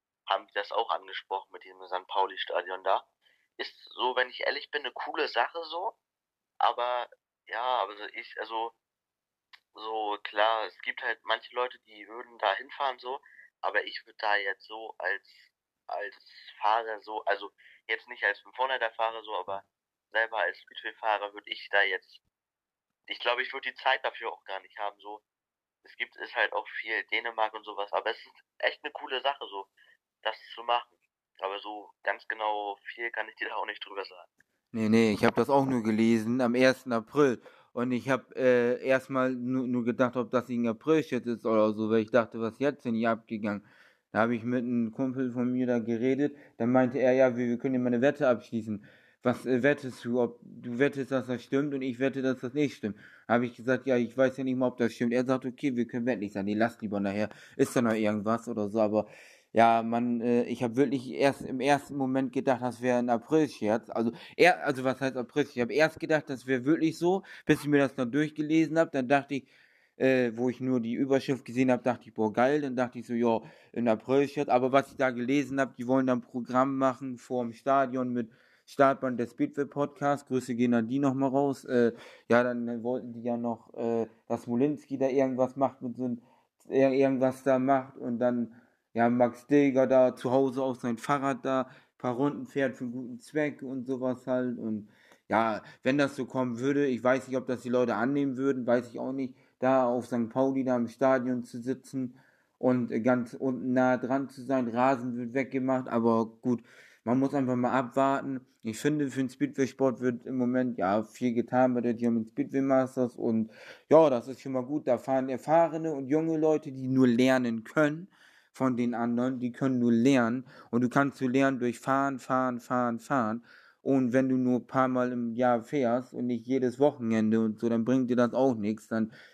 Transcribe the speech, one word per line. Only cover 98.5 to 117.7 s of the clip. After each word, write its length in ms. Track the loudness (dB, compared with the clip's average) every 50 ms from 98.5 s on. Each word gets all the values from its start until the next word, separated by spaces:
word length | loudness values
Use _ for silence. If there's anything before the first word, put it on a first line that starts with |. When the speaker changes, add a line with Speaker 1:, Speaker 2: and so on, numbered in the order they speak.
| 0 0 2 2
Speaker 2:
weiß 220 | 2 2 2 -2
ich 80 | -8 -8
auch 140 | -8 -6 -6
nicht, 220 | -6 -6 -8 -8 -14 _ _ _ _
da 260 | 2 4 4 4 4
auf 220 | 4 2 0 -2 -2
Sankt 260 | -2 -2 -2 -2 0
Pauli 320 | 0 2 2 2 0 0
da 100 | 0 0
im 140 | 0 0 -2
Stadion 560 | -2 0 2 4 4 4 2 0 -2 -4 -4
zu 160 | -8 -12 -10
sitzen 540 | -6 -6 -6 -6 -8 -10 -8 -8 -8 -8 -10 -14 _ _ _ _ _ _ _ _
und 320 | 0 2 2 2 0 -2 -2 0 2
ganz 280 | 2 2 2 0 -4 -8
unten 380 | -6 -4 -4 -4 -4 -4 0
nah 240 | 2 2 4 4 2
dran 320 | 0 0 -2 -2 -2 -4 -6
zu 140 | -10 -14
sein, 260 | -6 -4 -2 -2 -2 -2
Rasen 480 | 0 2 2 2 2 2 -2 -6 -6
wird 180 | -6 -8 -4 -4
weggemacht, 540 | -4 -4 -2 -4 -4 -2 0 0 -2 -2 -2
aber 380 | -2 2 4 4 4 4 0 -2 -6 -6
gut, 200 | -2 -2 -2 -2 -4 -10 -20 -20 -20 -20 -20 _ _
man 140 | 0 0 2
muss 140 | 2 0 0
einfach 220 | -2 -2 0 0
mal 160 | 0 0 0
abwarten. 680 | 0 0 -2 0 0 0 2 2 2 0 -2 -6 -8 -8 -10 _ _ _ _
Ich 160 | -8 -8 -2
finde, 300 | -2 0 0 0 -2 -2
für 120 | -2 -2
den 80 | -4 -4
Speedway-Sport 720 | -2 -4 -4 -4 -2 -2 -2 -2 0 0 0 0 0 0
wird 240 | -2 -2 -2 -2 -6
im 100 | -8 -4
Moment, 420 | -2 -2 0 0 0 0 0 -2 -2
ja, 260 | 0 2 2 0 0
viel 300 | -4 -8 -4 -2 0 0
getan 400 | 0 -2 0 2 2 4 4 2
bei 60 | 0
der 140 | 0 -2 -2
German 320 | 0 0 0 0 0 -2
Speedway 360 | -4 -6 -6 -6 -4 -2 -2
Masters 540 | 0 2 2 2 2 0 -2 -2 -2 -2 -4
und 340 | -4 -4 -2 0 0 -2 -4 -6 -14 -20 -20 -20 -20 _ _
ja, 200 | 8 8 8 8
das 180 | 4 2 -2 -6
ist 140 | -12 -12
schon 100 | -10 -6
mal 140 | -6 -6 -4
gut, 220 | -4 -6 -4 0 0
da 80 | 0 0
fahren 320 | 0 0 0 0 0 -2
erfahrene 640 | -4 -6 -2 2 4 4 4 4 0 -2 -4 -4 -4
und 160 | -4 -2 0
junge 280 | 0 2 2 0 0 2
Leute, 360 | 2 2 2 2 0 -6 -10
die 160 | -8 -4 0
nur 180 | 4 6 6 6
lernen 560 | 6 6 6 6 4 4 2 0 -4 -4 -8
können 460 | -4